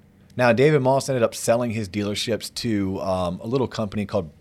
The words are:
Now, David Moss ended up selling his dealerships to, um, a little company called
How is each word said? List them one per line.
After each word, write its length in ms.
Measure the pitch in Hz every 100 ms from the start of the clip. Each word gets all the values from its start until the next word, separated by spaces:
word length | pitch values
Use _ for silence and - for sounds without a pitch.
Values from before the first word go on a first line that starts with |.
| _ _ - -
Now, 160 | 123
David 280 | 113 147 151
Moss 280 | 131 135 143
ended 140 | 131
up 120 | 113
selling 380 | - - 117 120
his 160 | 110 101
dealerships 640 | 104 101 101 - 104 - -
to, 440 | 120 104 95 95
um, 360 | 95 92 90 90
a 40 | 113
little 200 | 135 117
company 380 | - 104 107 98
called 240 | 104 80 -